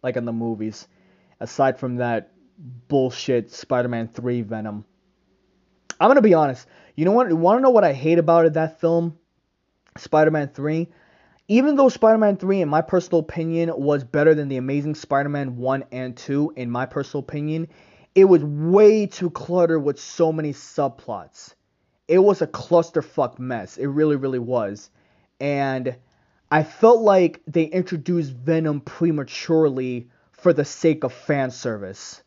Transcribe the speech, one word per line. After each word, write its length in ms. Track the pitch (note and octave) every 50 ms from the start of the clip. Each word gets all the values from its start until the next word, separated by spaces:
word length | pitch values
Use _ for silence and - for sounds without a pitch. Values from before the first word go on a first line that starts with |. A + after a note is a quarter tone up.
Like, 140 | - C3 B2
in 80 | B2+ A#2
the 80 | A#2
movies. 540 | A#2 A#2 A2+ A#2 A2+ G#2 G#2+ A2 G#2+ - - _ _ _ _ _ _ _ _ _ _ _
Aside 380 | A#2 A2+ - - C#3 C3+ C3 -
from 180 | - B2+ B2
that 360 | A#2+ B2 A#2+ A#2 A2 - _ _ _ _ _ _ _ D#3 B2+ B2 A#2+ _ _
bullshit 640 | D3 C#3 C3 B2+ B2 - - - B2+ A#2+ A2 -
Spider-Man 560 | - - - _ C3 B2 B2 B2+ A#2+ A#2 A2+ A2+
three 340 | _ - A#2+ B2 B2 A#2+
Venom. 420 | A2+ G2+ A2+ G#2+ G#2+ A2 G#2 G#2 G#2+ _ _ _ _ _ _ _ _ _ _ _ _ _ _ _ _ _ _ _ _ _ - _
I'm 80 | E3 A3
gonna 120 | - C#4+
be 140 | G#3+ A3 F3
honest. 320 | D#3+ D3+ C#3+ B2+ A#2+ - _ _ _ _ _ _
You 80 | - D#3
know 80 | F3+
what? 160 | G3+ A#3+ B3+ G3
You 80 | E3
wanna 240 | E3 E3 F3+ G#3+ B3
know 100 | C4 C4
what 140 | B3 A3 G3+
I 80 | E3
hate 260 | C3+ B2+ C3 D#3+ E3+ E3+
about 280 | E3 D#3+ E3 E3+ E3
it, 80 | E3 D3+
that 260 | D#3+ D#3+ D#3+ D#3+ _
film? 360 | - E3 E3 E3+ E3+ E3+ D#3+ _ _ _ _ _ _ _ _ _ _ _ _ _ _ _ _
Spider-Man 520 | - - - - D#3 D#3 D3+ D#3 D3+ C#3+ C#3
three? 400 | _ - C#3 D3+ D#3 D#3+ E3+ E3 _ _ _ _ _ _ _ _ _ _ _
Even 300 | - G#3 A#3+ C4 D4+ D4
though 120 | C#4 C#4 B3+
Spider-Man 480 | - - - A3 A3 A3 G#3+ G#3 G3+
three, 240 | G3 - F#3 G3 G3
in 80 | F3 D3
my 140 | D3 D#3
personal 380 | D#3+ - - F3+ F3 - - E3
opinion, 520 | D3+ - - E3+ D#3+ E3 E3 E3 E3+ E3 D#3+
was 300 | - C#3 D3 D3 C#3+ C3
better 300 | A#2+ - D3 D3 D#3+ D#3+
than 140 | D3+ D3 C#3
The 80 | C3+
Amazing 400 | B2+ B2+ C3 C#3 C#3+ C#3+ D#3 D3+
Spider-Man 600 | - - _ - C#3 C#3 D3 C#3+ C#3+ C#3 C3 B2
one 280 | A#2+ B2 B2+ C3+ C3+ C3 _
and 240 | - B2+ B2+ B2+ A#2
two, 360 | - - - C#3 C#3+ D3 D#3 D3+
in 140 | B2+ B2 A#2
my 160 | A#2+ B2 C3
personal 340 | B2+ - D3+ C3+ - - C#3+
opinion, 480 | C3 - - D3 D3 D3+ D#3 E3 E3 D#3 _ _ _ _ _ _ _ _ _
it 100 | F#3+ G3
was 180 | G3 F3+ E3 D3
way 640 | D3+ D3 D3 D#3 E3 F3+ G3+ G#3+ G#3 A3 A3 G#3
too 240 | - - - F#3 E3+
cluttered 520 | - - D3 D3+ F3 F3+ F3 E3 D#3+ D#3+
with 180 | C#3 D3 C#3 -
so 320 | - - - - E3+ D#3+
many 200 | D#3 D#3+ D3+ D3
subplots. 1000 | C3+ - - - - - C#3+ C3+ A#2 - - - A2 F#2+ D#2 - _ - - - _ _ _ _ _ _ _ _ _ _ _ -
It 100 | D#3+ F#3
was 240 | F#3 G3+ G3 -
a 40 | E3+
clusterfuck 920 | - - - - - E3+ E3+ E3 - _ D#3+ - - _ - C#3 A#2+ - -
mess. 380 | B2+ B2+ B2+ A2+ F#2+ F#2+ -
It 100 | - C3
really, 300 | C#3+ C#3 D3 D#3 D3+ D3
really 220 | C#3 C3+ C3+ C3 B2+
was. 520 | A#2+ A#2 B2+ A#2+ G#2+ G2 G2+ A2 - _ _ _ _ _ _ _ _ _ _ _
And 560 | - C#3+ C#3+ C#3 C#3 C3+ C3 C3 B2+ B2+ A#2+ - _ _ _ _ _ _ _ _ _ _
I 140 | D3 D#3 D#3
felt 360 | - - - - A3+ A#3+ A3+
like 400 | A3+ G#3 G3 F#3 F3+ D#3+ D#3 - _
they 180 | - C#3+ F3 D#3+
introduced 680 | D3+ D#3+ F#3 F#3 F#3 F#3 E3 C#3 - F3+ E3+ D#3 C#3
Venom 480 | C3 B2 B2+ D3+ D#3+ E3 D#3+ D#3 D3 C#3+
prematurely 1300 | - - - - E3 E3+ D#3 D3+ C3+ - - - - - E3 D#3+ D#3+ D3 C3 C3 B2+ B2+ B2 B2 A#2+ _ _ _ _ _
for 200 | _ _ - F3+
the 120 | E3 C#3 D3
sake 380 | - - - - E3 D#3 D#3
of 100 | - B2+
fan 380 | - - - - D3+ C#3 C3+ B2+
service. 720 | B2 - - B2+ A2 G#2 G2 F#2 F#2+ - - - - - _